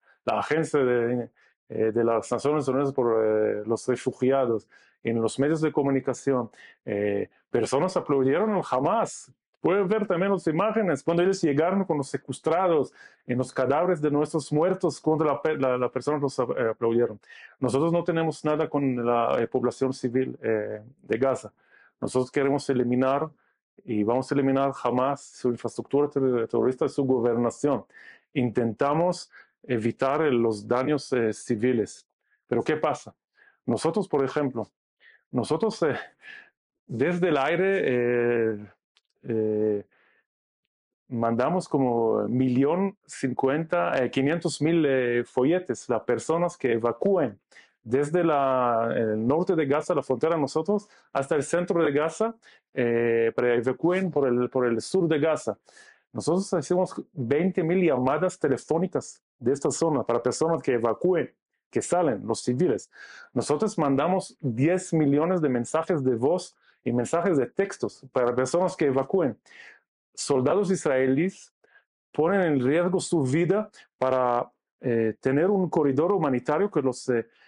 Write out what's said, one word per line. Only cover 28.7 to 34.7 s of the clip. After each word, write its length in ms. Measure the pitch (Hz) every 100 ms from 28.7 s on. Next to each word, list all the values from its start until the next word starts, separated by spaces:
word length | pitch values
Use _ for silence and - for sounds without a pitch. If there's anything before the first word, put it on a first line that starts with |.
| 104 143 156 175 175 - - - _
evitar, 580 | - 120 117 - 135 151
eh, 100 | 156
los 340 | 120 117 104 107
daños, 440 | 120 135 147 -
eh, 200 | 127 110
civiles. 760 | - - 110 127 117 98 - _ _ _ _ -
Pero 160 | 117
¿qué 140 | 135 151
pasa? 360 | 156 131 120 - _ _ _ _ -
Nosotros, 420 | 117 160 214 180
por 160 | 143
ejemplo, 460 | 131 151 143 120 104